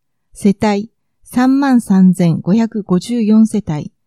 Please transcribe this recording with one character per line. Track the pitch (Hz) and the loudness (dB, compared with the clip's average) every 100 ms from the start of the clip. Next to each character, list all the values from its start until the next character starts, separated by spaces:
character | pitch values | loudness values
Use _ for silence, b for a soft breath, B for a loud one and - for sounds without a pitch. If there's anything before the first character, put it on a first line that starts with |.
| _ _ _ | _ _ _
世 | - 202 - | -4 -2 0
帯 | 214 202 214 _ _ _ | -2 -4 -8 _ _ _
三 | - 240 262 269 | -8 -2 0 0
万 | 277 247 | 0 0
三 | - 190 185 | 2 4 4
千 | 175 170 160 | 4 0 -2
五 | - | -2
百 | 220 226 220 | -2 -2 -6
五 | - 180 | -4 -4
十 | - 240 | -4 -4
四 | 208 220 220 | 2 2 2
世 | 208 - | 0 -6
帯。 | 151 - - | -8 -10 -18